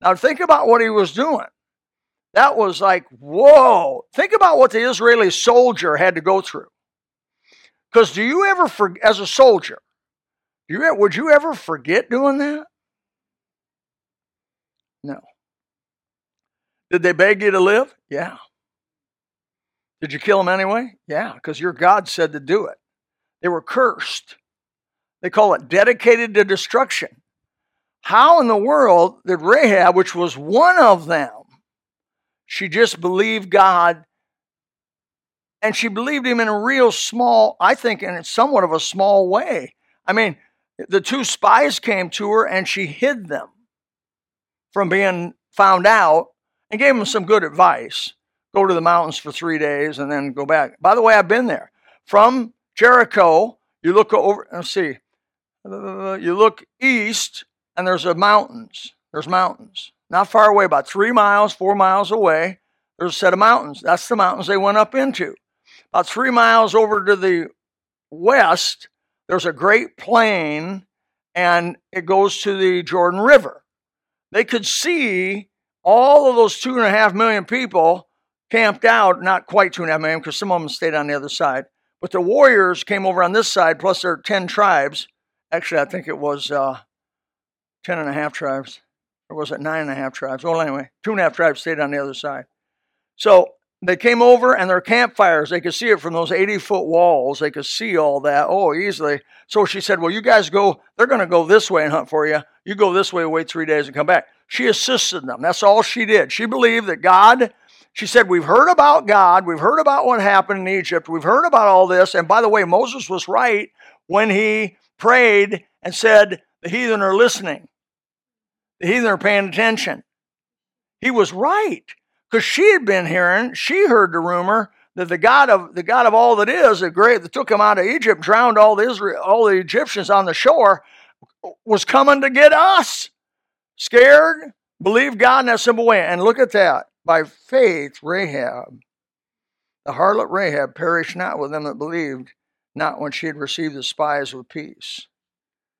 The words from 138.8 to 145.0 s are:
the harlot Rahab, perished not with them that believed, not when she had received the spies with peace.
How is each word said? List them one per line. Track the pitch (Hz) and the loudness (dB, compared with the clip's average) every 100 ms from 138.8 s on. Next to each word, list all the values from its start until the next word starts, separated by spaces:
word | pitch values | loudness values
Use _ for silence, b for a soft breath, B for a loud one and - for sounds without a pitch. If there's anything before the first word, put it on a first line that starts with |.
| _ _ _ _ _ _ _ _ _ _ 143 | _ _ _ _ _ _ _ _ _ _ -14
the | |
harlot | 127 185 214 214 | -2 0 0 -4
Rahab, | 190 185 147 135 - | -4 -4 -4 -6 -6
perished | 170 170 160 170 | -4 -4 -4 -8
not | 180 - | -10 -8
with | 143 | -8
them | 151 | -8
that | 151 123 | -10 -10
believed, | 151 170 151 131 123 _ _ _ _ 139 | -10 -8 -10 -12 -18 _ _ _ _ -8
not | 156 - | -8 -6
when | 147 | -10
she | - 165 | -10 -12
had | 147 | -12
received | 139 - 156 139 | -12 -8 -8 -8
the | |
spies | 123 - 151 143 131 | -12 -6 -4 -4 -8
with | 127 123 | -12 -16
peace. | 160 151 - - - | -16 -16 -18 -18 -18